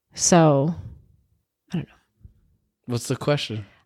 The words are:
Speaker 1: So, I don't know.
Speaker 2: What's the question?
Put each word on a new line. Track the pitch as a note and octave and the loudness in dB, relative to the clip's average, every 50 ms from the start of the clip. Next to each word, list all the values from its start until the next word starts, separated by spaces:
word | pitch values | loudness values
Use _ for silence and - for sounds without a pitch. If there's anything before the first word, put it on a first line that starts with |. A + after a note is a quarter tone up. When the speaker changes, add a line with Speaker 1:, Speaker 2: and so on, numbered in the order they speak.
| _ _ - | _ _ -10
Speaker 1:
So, | - - - F#3 E3+ D#3+ D#3 C#3+ C#3 C3+ E3 F3 - - - - - - _ _ _ _ _ _ _ _ _ _ _ _ _ - | -6 0 4 6 6 6 6 4 4 2 0 -4 -6 -10 -16 -18 -20 -20 _ _ _ _ _ _ _ _ _ _ _ _ _ -8
I | E3+ | -8
don't | - - | -8 -10
know. | _ _ _ _ _ _ - - _ _ _ _ _ _ _ _ _ _ _ | _ _ _ _ _ _ -20 -20 _ _ _ _ _ _ _ _ _ _ _
Speaker 2:
What's | - A#2+ A#2+ - - | -8 -8 -6 -4 -6
the | C3 - | -6 -4
question? | - - D3 C#3+ - - A2 G#2+ G2+ - _ _ _ | -2 -2 -2 -2 -4 -6 -10 -10 -12 -14 _ _ _